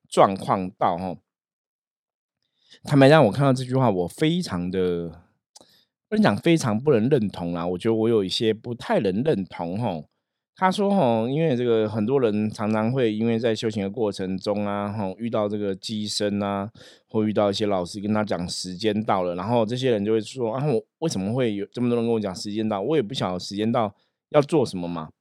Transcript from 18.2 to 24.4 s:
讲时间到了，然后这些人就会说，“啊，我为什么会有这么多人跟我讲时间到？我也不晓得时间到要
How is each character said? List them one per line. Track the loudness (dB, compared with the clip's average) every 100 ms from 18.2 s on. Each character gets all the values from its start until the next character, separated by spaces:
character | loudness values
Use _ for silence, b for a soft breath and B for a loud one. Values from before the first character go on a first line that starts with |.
讲 | 0 -4 -4
时 | -8 -8
间 | -4 -2 0
到 | 0 0
了， | 0 -4
然 | 0
后 | 0
这 | 0 0
些 | 0
人 | 0
就 | 2
会 | 0
说 | -2 -6 -6 -2
，“啊， | -2
我 | -2 -4 _
为 | -4
什 | -2
么 | -2
会 | 0 0
有 | -2 -6
这 | -2
么 | 0
多 |
人 | 0
跟 | 0
我 | 0
讲 | -2
时 | -6 -6
间 | -4 -2
到？ | -2
我 | 0 0
也 |
不 | 0
晓 | -4 -4
得 | -4
时 | -6
间 | -2 0
到 | 0 -2 -6 _ _ _
要 | 2